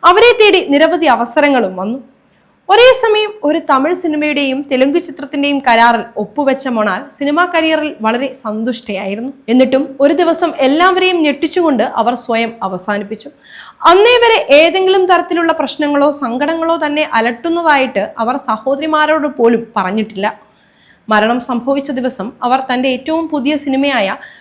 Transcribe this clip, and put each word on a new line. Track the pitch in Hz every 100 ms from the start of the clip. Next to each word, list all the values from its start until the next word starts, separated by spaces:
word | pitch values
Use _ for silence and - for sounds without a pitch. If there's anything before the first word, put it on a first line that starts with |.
അവരെ | 339 370 480 415
തേടി | 427 381 277
നിരവധി | 285 320 339 302
അവസരങ്ങളും | 233 240 311 285 262 196 185
വന്നു. | 202 262 - _ _ _ _ _ -
ഒരേ | 415 508 508
സമയം | 466 427 427 427
ഒരു | 294 320 311
തമിഴ് | 269 294
സിനിമയുടെയും | 277 330 302 302 294 269 262 285
തെലുങ്ക് | 262 269 339
ചിത്രത്തിന്റെയും | 339 277 277 294 285 285
കരാറിൽ | 262 226 233 233 202 226
ഒപ്പുവെച്ച | 208 - 269 262 269
മൊണാൽ | 233 214 185 277
സിനിമാ | - 285 302 359 339
കരിയറിൽ | 320 320 302 -
വളരെ | 214 233 269
സന്തുഷ്ടയായിരുന്നു. | 254 226 214 226 240 - 196 196 202 254 - -
എന്നിട്ടും | 254 254 262 302 -
ഒരു | 277
ദിവസം | 320 330 330 339 -
എല്ലാവരെയും | 269 302 359 370 370 349
ഞെട്ടിച്ചുകൊണ്ട് | 302 285 311 359 330 247
അവർ | 247 - 226
സ്വയം | 247 - 226 233 226
അവസാനിപ്പിച്ചു. | 196 185 - 208 202 220 285 - - - - -
അന്നേ | - 359 440 494
വരെ | 466 453 -
ഏതെങ്കിലും | 285 330 381 370 392 370
തരത്തിലുള്ള | 349 349 339 330
പ്രശ്നങ്ങളോ | 320 285 - 294 285 285
സങ്കടങ്ങളോ | 285 247 247 294 330 330 330 302
തന്നെ | 294 302
അലട്ടുന്നതായിട്ട് | 226 233 240 339 339 330 285 262 214 202 -
അവർ | 226 269
സഹോദരിമാരോട് | - 214 262 277 311 311 302 311 285
പോലും | - 233 233 233 208
പറഞ്ഞിട്ടില്ല. | 185 214 214 190 202 - _ _ _ _ _ _ -
മരണം | 214 220 247
സംഭവിച്ച | 254 240 240 277 277
ദിവസം | 254 247 247 196 -
അവർ | 240 262 269
തന്റെ | 247 262
ഏറ്റവും | 254 262 320 320
പുതിയ | 294 262 294
സിനിമയായ | 285 262 285 254 190 226 - -